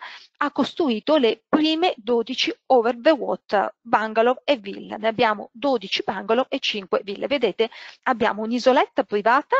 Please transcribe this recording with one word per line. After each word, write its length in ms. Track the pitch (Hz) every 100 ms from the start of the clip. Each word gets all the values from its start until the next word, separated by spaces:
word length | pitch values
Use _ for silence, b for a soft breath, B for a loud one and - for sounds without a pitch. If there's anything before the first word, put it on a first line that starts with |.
| B B B _
ha 80 | 294
costruito 640 | - 269 - 330 214 - 311
le 280 | 233 220 _
prime 460 | 311 302 320 359 -
dodici 580 | 202 240 226 254 - - _
over 340 | 262 220 247
the 120 | 240
water 600 | 302 190 185 - 208 220 -
bungalow 640 | - 233 220 220 233 254
e 140 | - 277
villa. 400 | 202 196 190 214
Ne 100 | 214
abbiamo 420 | 220 233 208 214
dodici 500 | 233 277 254 190 - -
bungalow 420 | 196 202 226 262
e 100 | 277
cinque 400 | - 214 190 208 202
ville. 220 | 196 214
Vedete, 420 | 277 233 175 226 B B B
abbiamo 380 | - 247 214 196
un'isoletta 640 | 220 240 226 254 403 - 254
privata 500 | 208 202 254 - 523